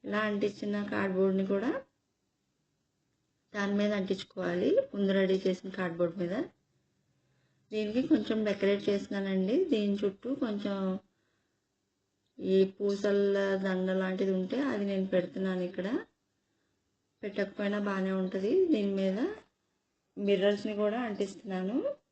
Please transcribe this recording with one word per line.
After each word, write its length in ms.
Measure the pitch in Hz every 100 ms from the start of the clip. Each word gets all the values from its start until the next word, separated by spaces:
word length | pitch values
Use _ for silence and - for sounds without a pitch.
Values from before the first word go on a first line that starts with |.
ఇలా 180 | 202 208
అంటించిన 540 | 214 208 208 - 208 208
కార్డ్‌బోర్డ్ని 600 | 202 214 196 185 190 190 190
కూడా 260 | 196 233 494 - _ _ _ _ _ _ _ _ _ _ _ _ _ _ _ _
దాని 200 | 208 202
మీద 180 | 202 208
అంటించుకోవాలి, 760 | 208 190 190 - - 180 180 220 427 523
ముందు 260 | 202 196
రెడీ 240 | 196 190 190
చేసిన 320 | 190 185 196
కార్డ్‌బోర్డ్ 460 | 185 180 165 175 175
మీద. 180 | 175 202 359 _ _ _ _ _ _ _ _ _ _ _ _
దీనికి 300 | 214 208 226
కొంచెం 340 | 262 285 214 220
డెకరేట్ 400 | 214 202 196 202
చేస్తున్నానండి. 720 | 208 202 - 202 196 190 190 269 370
దీని 300 | 220 208 202
చుట్టూ 340 | 202 196 240 277
కొంచెం 400 | 240 202 208 196 190 190 _ _ _ _ _ _ _ _ _ _ _ _ _ -
ఈ 180 | 190 190 190
పూసల 720 | - 202 202 208 202 202 196 196 196
దండ 320 | 190 185 185
లాంటిది 400 | 190 185 190 196
ఉంటే 260 | 190 185 254
అది 220 | 285 214 202
నేను 220 | 196 190
పెడుతున్నాను 560 | 185 180 - 190 185
ఇక్కడ. 240 | 180 190 185 285 453 _ _ _ _ _ _ _ _ _ _ _
పెట్టకపోయినా 560 | 208 202 196 - 202 208
బాగానే 320 | 202 196 190
ఉంటుంది. 400 | 190 185 190 196 370 359
దీని 260 | 226 202
మీద 260 | 196 190 190 320 427 - _ _ _ _ _ _ -
మిర్రర్స్ని 560 | 202 196 202 202 208 202
కూడా 220 | 208 226
అంటిస్తున్నాను. 760 | 240 196 196 196 220 190 185 254 508 571 _